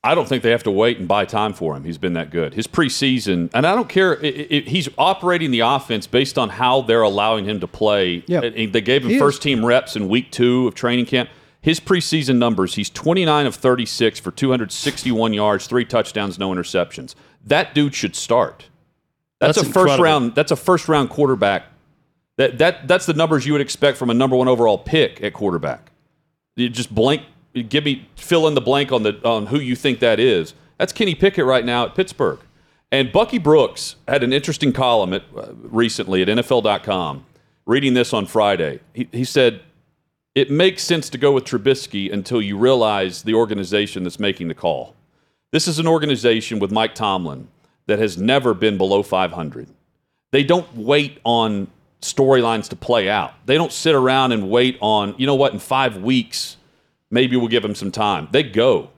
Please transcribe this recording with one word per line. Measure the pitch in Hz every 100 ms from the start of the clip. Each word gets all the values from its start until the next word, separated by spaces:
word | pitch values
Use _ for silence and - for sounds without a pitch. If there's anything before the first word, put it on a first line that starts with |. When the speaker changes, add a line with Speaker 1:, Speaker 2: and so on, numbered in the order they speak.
Speaker 1:
I | 117
don't | 170 123
think | 131
they | 117
have | 117
to | 113
wait | 98 117 123
and | 87
buy | 101 95
time | 104 107
for | 95 82 69
him. | 76
He's | 78
been | 90
that | 85 76
good. | 82 76
His | 71 110
preseason, | - 147 - 139 127 101 90 82 120
and | 156
I |
don't | 214 226
care, | 185 190 147
i-, | 151 135 147
i-, | 147
he's | - 175 139 -
operating | 160 190 180 175 156
the | 120
offense | 113 135 - 110 -
based | 123 135 -
on | 110
how | 95 127 135
they're | 113 117
allowing | 107 98 107 110 98
him | 104
to | 87
play. | - 107 104 92 87 -
Speaker 2:
Yeah. | 175
Speaker 1:
And | 120 110 110
they | 110
gave | 104 135
him | 123
Speaker 2:
He | 247
is. |
Speaker 1:
first-team | 143 139 147 127 113
reps | 123 - 110
in | 98
week | 117 123
two | - 123 123 123
of | -
training | 120 123 117
camp. | 127 120 - _ _
His | - 165
preseason | - 185 - 165 135 127
numbers, | 120 101 92 -
he's | 101
twenty-nine | - 156 185 165 151 139
of | -
thirty-six | 135 127 113 - 113 -
for | 92
two | - 135
hundred | 127 107
sixty-one | - 147 - 131 113 113
yards, | 104 104 101 -
three | 123
touchdowns, | 117 120 104 110 101 87
no | 95
interceptions. | 92 87 95 85 - - - _ _
That | 104 147 -
dude | 147 147 -
should | 98 -
start. | - 120 82 - - _ _ _ _ _ _ _
That's | 151 156
Speaker 3:
That's | -
Speaker 1:
a |
first | 185
Speaker 3:
incredible. | 180 135
Speaker 1:
round, | 165 151 120 127
that's | 156
a | 143
first-round | - 180 - 151 131
quarterback. | - 143 123 101 95 - _ _ _ _ _ _ -
That, | 131 123
that, | 160 175 143
that's | 180 180
the | 151
numbers | 165 156 127
you |
would | 147
expect | 135 - 143 131
from | 120
a |
number | 117 135 127
one | 127
overall | 123 117 98
pick | - 160 123 -
at | 101
quarterback. | - 101 85 76 62 _ _ _ _ _ _ _ -
You | 120
just | 117 -
blank, | 104 120 151 - _ _ 127 113
give | 139
me, | 147 135 - -
fill | - 170 156
in |
the | 143
blank | 117 139 139
on | 127
the, | 107 104 117
on | 113 104
who | 143
you | 131 123
think | 143 123
that | 120 -
is. | 127 95 82 - _ _
That's | -
Kenny | - 208 160
Pickett | 196 190 131
right | 131 120
now | 120 117
at | -
Pittsburgh. | 185 - 113 67 _ _ _ _ _
And | 135 127
Bucky | 175 226 233
Brooks | 147 156 120 - - - -
had | 139
an | 123
interesting | 135 143 151 143
column | 127 127 117 92
at, | 92 - -
uh, | - 113
recently | 113 110 117 - - 92
at | 92
N | 113
F | 117
L | 127
dot | 107 101
com, | - 95 80 69 - _ _ _ -
reading | 127 139 123
this | 117
on | 117 98
Friday. | 110 104 95 78 65 _
He, | - 123
he | 120
said, | 127 147 123 101 _ _ _ _ _ _ _
"It | 135 139
makes | 143 190 185
sense | - 170 139
to | 131
go | 143
with | 139 -
Trubisky | 120 107 127 - 101 98
until | 101 95 123
you | 101 101
realize | 123 131 110 104 95 85
the | 110
organization | 110 113 104 92 104 104 95
that's | 90 -
making | 101 95 85
the |
call. | 80 87 69 58 _ _ _ _ _ _
This | 160 170
is | 151
an | 165
organization | 165 151 127 120 113 110 110
with | 98
Mike | 107 110 -
Tomlin | 107 95 82 69 - _ _ _ -
that | 104
has | 110 85
never | 104 139 127
been | 95 107 101
below | 95 98
five | 101 92 90
hundred. | 82 76 69 - _ _ _ _ _ _
They | 135
don't | 139 175 165 117
wait | 110 147 147 -
on | 117 117 110 104 98 _ _ _
storylines | - - 135 135 117 113 -
to | 95
play | - 120 95
out. | 104 69 - -
They | 147
don't | 165
sit | - 165 143
around | 127 131 131
and | 113 95
wait | 120 127 127
on, | 107 107 101 101
you | 135
know |
what, | 135 139
in | 104
five | - 131 131 101
weeks, | 104 131 113 - - - _ _ _ _ _
maybe | 117 127 123
we'll | 117
give | 117 104
him | 101
some | 98
time." | 107 107 90 78
They | 135
go. | 143 101 127 107 -